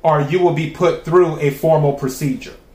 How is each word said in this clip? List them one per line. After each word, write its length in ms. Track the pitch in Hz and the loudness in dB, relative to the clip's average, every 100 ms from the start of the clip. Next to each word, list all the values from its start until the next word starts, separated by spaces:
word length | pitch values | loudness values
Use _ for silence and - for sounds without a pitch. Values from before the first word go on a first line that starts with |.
or 180 | 165 147 | 2 0
you 180 | 139 180 | 0 0
will 140 | 175 | 0
be 160 | 151 156 | 0 -6
put 320 | - 175 - | 0 0 0
through 360 | 160 175 170 147 | 2 4 4 2
a 80 | 147 | -4
formal 440 | 139 160 156 147 | -2 0 2 2
procedure. 600 | 139 131 - 143 120 - - _ | -2 -6 -4 -6 -6 -10 -20 _